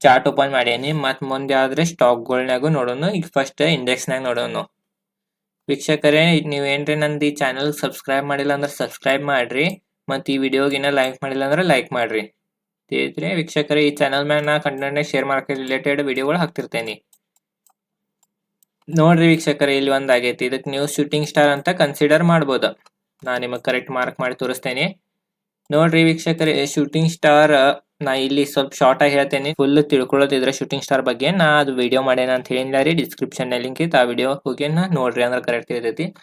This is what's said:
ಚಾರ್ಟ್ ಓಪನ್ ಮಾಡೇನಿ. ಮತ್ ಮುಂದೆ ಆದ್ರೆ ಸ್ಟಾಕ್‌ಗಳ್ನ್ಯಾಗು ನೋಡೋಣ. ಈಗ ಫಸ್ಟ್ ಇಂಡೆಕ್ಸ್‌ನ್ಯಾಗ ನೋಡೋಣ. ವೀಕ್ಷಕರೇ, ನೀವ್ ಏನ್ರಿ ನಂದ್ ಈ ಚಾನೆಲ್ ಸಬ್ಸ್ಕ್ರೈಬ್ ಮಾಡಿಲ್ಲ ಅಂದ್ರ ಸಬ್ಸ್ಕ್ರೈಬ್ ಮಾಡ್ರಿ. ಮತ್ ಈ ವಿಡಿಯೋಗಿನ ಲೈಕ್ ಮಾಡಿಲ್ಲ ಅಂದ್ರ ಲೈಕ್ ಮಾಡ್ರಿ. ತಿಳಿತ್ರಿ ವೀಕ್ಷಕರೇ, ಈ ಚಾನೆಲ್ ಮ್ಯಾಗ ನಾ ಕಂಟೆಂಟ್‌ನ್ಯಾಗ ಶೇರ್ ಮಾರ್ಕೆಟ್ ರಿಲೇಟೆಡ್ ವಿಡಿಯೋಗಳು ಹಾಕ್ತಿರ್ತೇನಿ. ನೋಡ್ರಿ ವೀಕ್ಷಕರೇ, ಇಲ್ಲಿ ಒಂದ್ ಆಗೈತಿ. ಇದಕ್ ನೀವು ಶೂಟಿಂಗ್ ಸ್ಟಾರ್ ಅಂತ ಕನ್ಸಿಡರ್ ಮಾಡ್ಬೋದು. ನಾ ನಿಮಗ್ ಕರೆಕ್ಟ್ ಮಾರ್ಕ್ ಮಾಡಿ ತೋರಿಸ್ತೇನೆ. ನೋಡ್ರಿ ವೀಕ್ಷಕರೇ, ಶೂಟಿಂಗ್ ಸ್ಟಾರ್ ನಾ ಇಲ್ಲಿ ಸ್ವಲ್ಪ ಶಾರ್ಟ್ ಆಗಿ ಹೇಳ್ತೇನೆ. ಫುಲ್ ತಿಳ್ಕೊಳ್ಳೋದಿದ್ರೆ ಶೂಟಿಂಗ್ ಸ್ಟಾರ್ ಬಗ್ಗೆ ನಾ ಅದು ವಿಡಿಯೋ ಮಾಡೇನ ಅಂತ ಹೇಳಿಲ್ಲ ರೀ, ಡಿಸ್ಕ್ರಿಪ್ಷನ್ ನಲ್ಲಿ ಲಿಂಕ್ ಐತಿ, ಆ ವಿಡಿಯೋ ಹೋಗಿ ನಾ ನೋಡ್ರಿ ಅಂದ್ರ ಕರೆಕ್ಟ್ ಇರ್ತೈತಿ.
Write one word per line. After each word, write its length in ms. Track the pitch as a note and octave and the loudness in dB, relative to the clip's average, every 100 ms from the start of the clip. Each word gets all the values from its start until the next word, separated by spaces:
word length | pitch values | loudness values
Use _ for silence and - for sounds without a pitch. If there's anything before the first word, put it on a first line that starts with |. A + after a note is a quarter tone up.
ಚಾರ್ಟ್ 280 | C#3 C3 C#3+ | 4 6 4
ಓಪನ್ 240 | C#3 C#3 | 2 2
ಮಾಡೇನಿ. 400 | C3+ A#2+ A#2+ C#3 | 0 0 -2 -2
ಮತ್ 300 | D#3 C3+ C3 | -2 -2 -4
ಮುಂದೆ 320 | C3+ C3+ C#3 | -6 -6 0
ಆದ್ರೆ 300 | C3+ C3 C#3+ | 0 2 0
ಸ್ಟಾಕ್‌ಗಳ್ನ್ಯಾಗು 840 | E3 E3+ B2 A#2+ A#2 B2+ B2+ B2+ D3+ | -2 2 2 2 0 -2 0 -2 0
ನೋಡೋಣ. 360 | D3+ B2 B2+ | 0 -2 -2
ಈಗ 200 | F3 G3+ E3 | -2 -4 -4
ಫಸ್ಟ್ 280 | C#3+ B2+ - | -4 -4 0
ಇಂಡೆಕ್ಸ್‌ನ್ಯಾಗ 600 | D3+ D3+ B2 B2+ - C3 | 0 0 0 -2 -2 -4
ನೋಡೋಣ. 340 | C3 A#2+ A#2+ G#2+ G#2+ _ _ _ _ _ _ _ _ _ - | -2 -4 -4 -6 -10 _ _ _ _ _ _ _ _ _ -6
ವೀಕ್ಷಕರೇ, 720 | C#3 - D3+ D3+ D3+ E3 D#3+ | -4 -2 0 4 4 4 2
ನೀವ್ 260 | D3+ C#3+ C#3 | 0 -4 -2
ಏನ್ರಿ 280 | C#3 D3 | -2 -2
ನಂದ್ 300 | D3+ D3+ D3 | -2 -2 0
ಈ 60 | D3 | -2
ಚಾನೆಲ್ 420 | D3 C3+ B2+ D3 | 0 -2 -2 -4
ಸಬ್ಸ್ಕ್ರೈಬ್ 540 | D3 C3+ - - C3+ C#3+ | -4 -6 -6 -4 -4 -2
ಮಾಡಿಲ್ಲ 260 | C#3 C#3 | -2 -2
ಅಂದ್ರ 160 | C#3+ C#3+ | -2 -4
ಸಬ್ಸ್ಕ್ರೈಬ್ 560 | - B2 - C3+ C#3 | -6 -8 -4 -2 -2
ಮಾಡ್ರಿ. 580 | C#3+ C3+ A#2+ B2+ E3+ G3+ _ _ - | 0 -2 -2 -2 -2 -4 _ _ -8
ಮತ್ 220 | C3+ C3+ | -6 -4
ಈ 80 | C3+ | -2
ವಿಡಿಯೋಗಿನ 500 | C3+ C3+ C#3 C#3 C#3 | 0 0 0 0 0
ಲೈಕ್ 300 | C#3 C3 B2+ | 0 -2 -4
ಮಾಡಿಲ್ಲ 220 | C#3 C3+ | -8 -4
ಅಂದ್ರ 160 | C3+ D#3 | 0 0
ಲೈಕ್ 320 | F3+ C3 A#2+ | 2 0 0
ಮಾಡ್ರಿ. 300 | B2 A2+ A2 G#2 _ _ _ _ _ _ | -4 -2 -2 -6 _ _ _ _ _ _
ತಿಳಿತ್ರಿ 460 | C3+ C3+ D3 E3 | -4 -4 -6 -4
ವೀಕ್ಷಕರೇ, 480 | F3 D#3+ D#3 D3 D3+ | -4 -4 -4 0 2
ಈ 80 | D3 | 2
ಚಾನೆಲ್ 340 | D3 C#3+ C#3 | 2 0 0
ಮ್ಯಾಗ 200 | D3 D3+ | 0 -2
ನಾ 140 | D3 D3+ | 0 -2
ಕಂಟೆಂಟ್‌ನ್ಯಾಗ 480 | D3 C3+ C#3 D3 D3+ | -2 -4 -4 -4 -2
ಶೇರ್ 180 | C#3 | -2
ಮಾರ್ಕೆಟ್ 340 | C3+ C3+ C3+ C3+ | -2 -2 -4 -6
ರಿಲೇಟೆಡ್ 440 | C3 C3 C#3 C#3+ | -4 -4 -2 -2
ವಿಡಿಯೋಗಳು 360 | C#3+ B2+ C#3 F3 | -2 -2 -2 0
ಹಾಕ್ತಿರ್ತೇನಿ. 640 | D#3+ - A#2+ A#2 A2+ G#2+ _ _ _ _ _ _ _ _ _ _ _ _ _ _ _ _ _ _ - D#3+ | -2 -4 -8 -8 -8 -12 _ _ _ _ _ _ _ _ _ _ _ _ _ _ _ _ _ _ -4 4
ನೋಡ್ರಿ 300 | D#3+ E3+ E3 | 6 6 6
ವೀಕ್ಷಕರೇ, 500 | D#3+ D#3+ C#3+ C#3 C#3 | 4 2 0 2 2
ಇಲ್ಲಿ 140 | C#3 | 0
ಒಂದ್ 220 | C3+ C3+ | 0 2
ಆಗೈತಿ. 320 | B2 B2 A#2 | 2 2 -2
ಇದಕ್ 240 | B2+ C3 C#3+ | -4 -4 -4
ನೀವು 180 | C3+ C#3+ | -4 -2
ಶೂಟಿಂಗ್ 420 | - D3 D3+ D3 | -2 -2 -2 0
ಸ್ಟಾರ್ 200 | D3+ D3 | 2 2
ಅಂತ 200 | C#3 E3+ | 2 -2
ಕನ್ಸಿಡರ್ 540 | F#3 D3 C#3+ D3 D#3 | 0 0 2 2 4
ಮಾಡ್ಬೋದು. 560 | E3+ E3 C#3 B2 C3 - _ _ _ _ | 4 2 2 0 -2 -4 _ _ _ _
ನಾ 140 | B2+ B2 | -6 -6
ನಿಮಗ್ 240 | B2 B2 | -6 -6
ಕರೆಕ್ಟ್ 280 | C3 B2+ B2+ | -4 -4 -4
ಮಾರ್ಕ್ 300 | C3 B2+ B2+ | -4 -4 -4
ಮಾಡಿ 140 | B2+ | -6
ತೋರಿಸ್ತೇನೆ. 680 | B2+ B2+ B2+ C3+ B2+ F3+ G3 _ _ _ _ _ _ - | -4 -6 -6 -6 -4 -4 -6 _ _ _ _ _ _ -2
ನೋಡ್ರಿ 320 | D3 E3 E3 | 2 4 4
ವೀಕ್ಷಕರೇ, 600 | E3 D#3+ E3+ E3 D#3 C#3 C#3 | 4 2 -2 0 0 0 0
ಶೂಟಿಂಗ್ 440 | - C#3+ D#3+ E3 | -2 -2 0 0
ಸ್ಟಾರ್ 720 | E3 D3+ D3 D3+ C#3+ C3+ C3+ - _ | 2 4 6 6 6 4 0 -6 _
ನಾ 100 | C#3+ | -4
ಇಲ್ಲಿ 320 | C3 C3+ C#3+ | -2 0 0
ಸ್ವಲ್ಪ 280 | C#3 - C3+ | 0 -2 -4
ಶಾರ್ಟ್ 300 | - C3 C3 | 2 2 4
ಆಗಿ 100 | D3 | 2
ಹೇಳ್ತೇನೆ. 400 | C#3 C#3 C#3 C#3+ | 2 0 -2 -4
ಫುಲ್ 380 | D#3 C#3 C#3+ D3 | 0 2 4 4
ತಿಳ್ಕೊಳ್ಳೋದಿದ್ರೆ 640 | C#3 B2 C#3 C#3 C3+ B2+ | 2 2 2 2 2 0
ಶೂಟಿಂಗ್ 320 | C3+ - C#3 | -2 -6 -8
ಸ್ಟಾರ್ 180 | - C3+ | -2 0
ಬಗ್ಗೆ 280 | C3 A#2+ C#3 | 0 -2 -2
ನಾ 300 | F#3+ D#3 D3+ | 2 4 4
ಅದು 140 | C#3 | 2
ವಿಡಿಯೋ 280 | B2+ B2 C3 | 0 0 2
ಮಾಡೇನ 280 | C3 B2+ B2+ | 2 2 0
ಅಂತ 180 | B2+ B2 | -2 -2
ಹೇಳಿಲ್ಲ 340 | B2+ C3 C3+ | -4 -2 0
ರೀ, 120 | C#3+ | 0
ಡಿಸ್ಕ್ರಿಪ್ಷನ್ 560 | E3+ A#2+ - C3 - B2+ | 0 -2 -6 -8 -6 -4
ನಲ್ಲಿ 140 | B2 | -4
ಲಿಂಕ್ 180 | B2+ C3 | -6 -4
ಐತಿ, 140 | E3 D3+ | 0 2
ಆ 60 | |
ವಿಡಿಯೋ 320 | A#2+ A#2+ B2+ | 2 0 -2
ಹೋಗಿ 340 | C#3 C#3 B2 D3 | -4 -6 -6 -2
ನಾ 180 | D#3+ F#3 | -2 0
ನೋಡ್ರಿ 360 | D3+ B2 A#2+ | 0 -2 0
ಅಂದ್ರ 160 | A#2+ B2 | -2 -2
ಕರೆಕ್ಟ್ 340 | A#2 A#2+ A2+ | -4 -4 -4
ಇರ್ತೈತಿ. 420 | B2 A#2 A2 F#3 - | -6 -4 -4 -8 -10